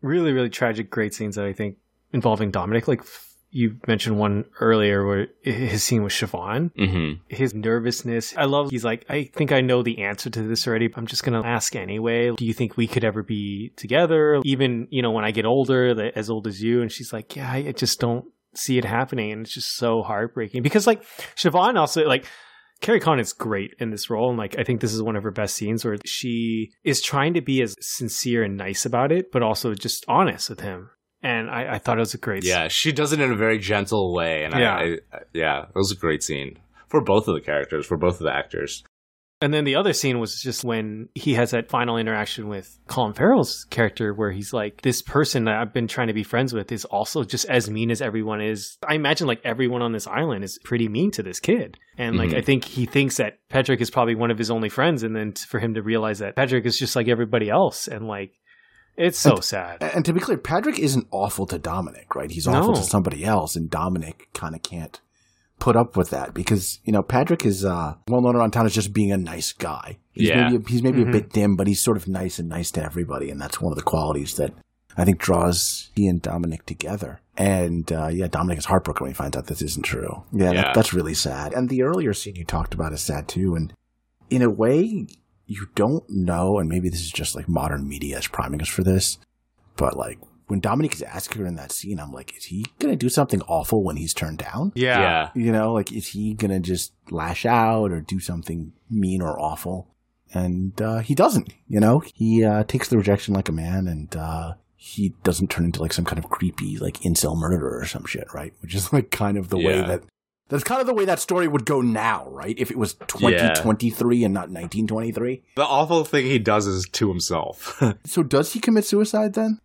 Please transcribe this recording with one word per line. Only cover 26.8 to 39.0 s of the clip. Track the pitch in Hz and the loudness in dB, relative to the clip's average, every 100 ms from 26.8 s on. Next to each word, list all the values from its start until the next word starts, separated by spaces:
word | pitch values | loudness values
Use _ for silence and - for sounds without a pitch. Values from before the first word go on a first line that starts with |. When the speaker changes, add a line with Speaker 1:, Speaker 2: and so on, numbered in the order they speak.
Speaker 1:
is | - 135 | -2 -2
trying | - 143 147 | 0 0 0
to | 170 | 0
be | 135 131 | 0 0
as | 117 95 | 0 -4
sincere | - - 117 - 127 120 | -10 -8 -6 -4 -2 0
and | 104 98 | 0 -2
nice | 95 98 123 | -6 -4 -2
about | 120 139 | 2 2
it, | 175 185 | 2 0
but | 127 | 0
also | 113 107 123 | 0 0 -2
just | 104 110 - - | -4 -6 -6 0
honest | - 180 - - | 4 4 0 -6
with | 113 | -8
him. | 104 92 98 _ _ _ | -10 -12 -14 _ _ _
And | 135 117 113 | -4 -2 -4
I, | 120 127 | -6 -4
I | 117 | -4
thought | - 117 | 0 2
it | |
was | 113 | 0
a | - | -2
great | - 98 | -6 -2
Speaker 2:
Yeah, | 90 90 | 2 2
Speaker 1:
scene. | 80 | 2
Speaker 2:
she | - 156 | 0 0
does | 147 147 | 0 0
it | 151 | 2
in | 135 | 2
a | 110 | 2
very | 110 113 | 2 2
gentle | 95 104 95 110 92 | 0 0 0 0 0
way. | 87 82 78 | 0 0 0
And | 78 80 | 0 2
Speaker 1:
Yeah. | 113 | 2
Speaker 2:
I, | 92 85 82 - | 2 0 -2 -8
I, | - - | -18 -10
yeah, | 82 78 71 | -2 0 0
it | 82 92 | -2 -2
was | 98 | 0
a | 95 | 0
great | 85 76 | 0 0
scene | - 71 69 - _ _ - | -2 -6 -8 -14 _ _ -2
for | 151 | 0
both | 107 101 110 | 4 4 2
of | 80 | -2
the | |
characters, | 73 73 - 80 - | -2 -2 -2 -4 -2
for | 80 | 0
both | 87 87 | 0 0
of | |
the | 78 | -2
actors. | 67 71 - 73 - - _ | -2 -4 -6 -8 -10 -16 _